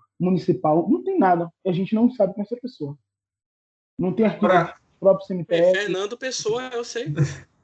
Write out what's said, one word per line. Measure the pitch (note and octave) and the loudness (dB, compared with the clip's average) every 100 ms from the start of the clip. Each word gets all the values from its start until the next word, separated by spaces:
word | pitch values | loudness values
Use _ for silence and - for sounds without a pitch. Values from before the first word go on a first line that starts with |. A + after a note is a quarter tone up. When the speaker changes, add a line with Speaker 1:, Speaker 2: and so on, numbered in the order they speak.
| _ - | _ -4
Speaker 1:
municipal, | F3+ F3+ - - D#3 D#3+ G3 | 0 0 0 0 2 2 2
não | F4+ | 0
tem | F#4 F#4 | 0 0
nada. | F#3+ E3+ E3+ _ | 2 2 -2 _
A | F#3+ | -4
gente | F3 F#3+ | -2 -2
não | A3 B3 | 2 2
sabe | - F#3+ | 2 -2
quem | G3+ | -2
é | |
essa | G3+ A#3+ | -8 -8
pessoa. | - - C#3+ D3 _ _ _ _ _ _ _ _ _ - | -12 -10 -12 -12 _ _ _ _ _ _ _ _ _ -6
Não | F3+ | -4
tem | A3+ | 0
arquivo | G#3+ - F3+ | 0 2 4
Speaker 2:
Pra | F3+ | 4
Speaker 1:
do | E3 - _ - | 2 -6 _ 0
próprio | F#3+ F#3 | 2 2
Speaker 3:
É, | - | 0
Speaker 1:
cemitério. | F3+ D#3+ E3+ F3+ F#3+ | -6 -2 2 4 4
Speaker 3:
Fernando | G3+ F#3 G3+ A#3+ | 0 -4 -4 -6
Pessoa, | C4 - G#3+ A#3+ B3+ | -8 -6 -4 -4 -6
eu | A#3+ | -8
sei. | A#3+ A3+ A#3+ | -8 -8 -6
Speaker 1:
<laughs> | D3 C#3 - - _ | -2 -2 -4 -20 _